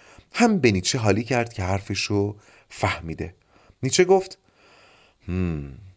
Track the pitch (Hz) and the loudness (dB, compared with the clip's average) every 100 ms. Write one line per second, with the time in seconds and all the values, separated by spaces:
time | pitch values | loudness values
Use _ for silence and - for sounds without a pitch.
0 | - - _ - 233 202 127 98 - 131 | -20 -20 _ 2 2 4 4 4 0 0
1 | 110 98 113 127 117 - 90 98 - 98 | 2 2 0 -2 -2 -4 -2 -2 -2 -6
2 | - 104 101 107 - - _ - 101 - | -2 0 -2 -6 -20 -20 _ -4 -2 -2
3 | 82 78 90 - _ _ _ _ 131 135 | -8 -8 -10 -10 _ _ _ _ -2 2
4 | 180 190 185 - _ _ _ _ _ _ | 4 4 2 -14 _ _ _ _ _ _
5 | _ _ - 92 90 78 69 65 - | _ _ -6 -2 -2 -4 -8 -14 -20